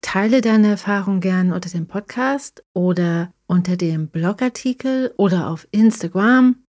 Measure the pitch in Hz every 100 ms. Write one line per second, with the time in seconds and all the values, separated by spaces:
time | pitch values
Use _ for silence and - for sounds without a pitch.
0 | - 185 208 262 233 220 214 202 - 202
1 | 196 196 185 185 180 180 175 175 165 196
2 | 208 - 262 277 - - _ - 180 180
3 | 175 170 175 _ _ 180 180 180 175 160
4 | 156 165 170 202 254 240 262 254 262 262
5 | 262 - 196 180 127 160 - 208 220 220
6 | 170 185 208 254 254 254 _